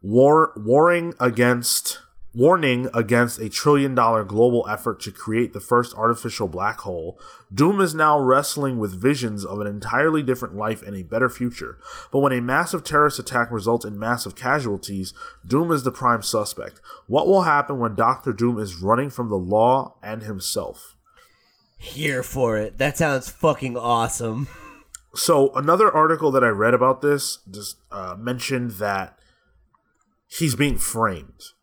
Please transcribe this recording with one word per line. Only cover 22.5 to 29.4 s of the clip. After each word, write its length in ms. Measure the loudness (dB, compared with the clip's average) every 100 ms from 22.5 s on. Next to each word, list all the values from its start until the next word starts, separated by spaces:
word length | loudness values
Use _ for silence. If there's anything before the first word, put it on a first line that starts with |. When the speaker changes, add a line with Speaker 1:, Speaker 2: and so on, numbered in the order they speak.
| 0
Speaker 2:
it. 200 | -4 -2
That 180 | -2 0
sounds 320 | 0 0 -6
fucking 480 | 0 0 0 -4 -4
awesome. 680 | 0 0 0 -4 -6 -6 -8 -12 -20 -20 _ -20 _
Speaker 1:
So 380 | -4 2 4 4
another 380 | 2 2 4 4
article 380 | 4 2 2 2
that 140 | 4
I 40 | 2
read 260 | 4 2
about 280 | 4 2 2
this 360 | 0 0 -2 -10 -14
just, 260 | -14 -14 -16 _
uh, 240 | -12 -10 -8
mentioned 560 | -8 -6 -4 -4 -4
that 460 | -4 -4 -4 -6 _ _ _